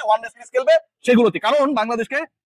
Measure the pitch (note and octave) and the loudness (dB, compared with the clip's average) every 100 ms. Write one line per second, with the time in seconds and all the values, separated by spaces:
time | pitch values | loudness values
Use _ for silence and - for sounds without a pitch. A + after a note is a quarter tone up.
0 | A3 A3 A3+ A#3 A#3+ B3+ C4 D#4+ - _ | -2 -2 -4 -18 -8 -4 2 0 0 _
1 | - A#3+ A3+ E3 G#3+ D4 C#4 B3 A3 A#3 | 2 4 2 0 -2 0 0 -2 -4 -6
2 | A3 C#4 D#4+ _ | -6 -6 -8 _